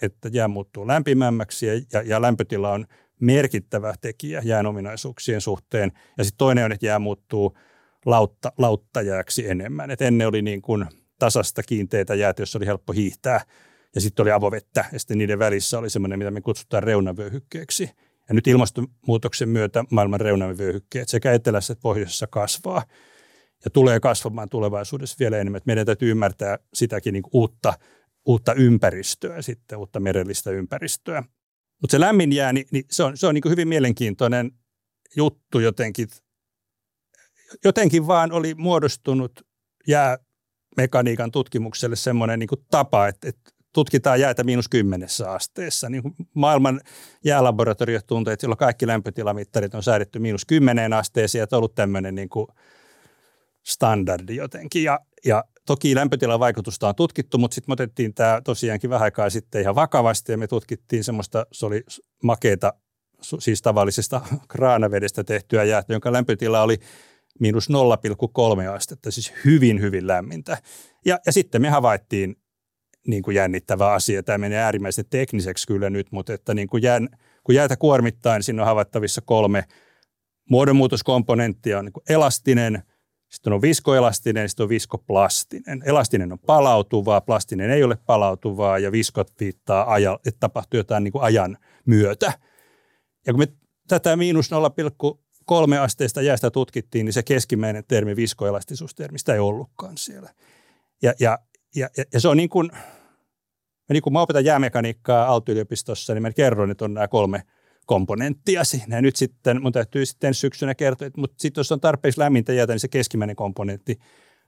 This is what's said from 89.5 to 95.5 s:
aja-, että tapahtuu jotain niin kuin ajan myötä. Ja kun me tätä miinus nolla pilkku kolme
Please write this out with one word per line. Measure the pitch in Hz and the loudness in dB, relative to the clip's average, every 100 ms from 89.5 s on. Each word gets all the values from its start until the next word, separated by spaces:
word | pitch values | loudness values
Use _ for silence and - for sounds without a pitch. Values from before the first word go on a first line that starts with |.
| - - 98 117 | -8 -2 0 2
aja-, | 107 101 95 - | 2 2 0 -6
että | - | -4
tapahtuu | - - - 120 | -4 -4 -4 -4
jotain | 98 104 | -2 -2
niin | 101 | -2
kuin | 135 | -2
ajan | 120 110 92 98 _ _ - | 2 2 0 -6 _ _ 2
myötä. | 110 101 107 202 - _ _ _ _ _ _ _ _ - | 4 4 0 -2 -4 _ _ _ _ _ _ _ _ -2
Ja | |
kun | 123 | 0
me | 147 - _ _ - | 0 -4 _ _ -2
tätä | 175 170 165 | 0 2 2
miinus | 175 160 143 | 2 2 2
nolla | 156 151 | 2 0
pilkku | 156 151 - 143 147 _ _ | 0 -6 -4 -4 -4 _ _
kolme | - | 0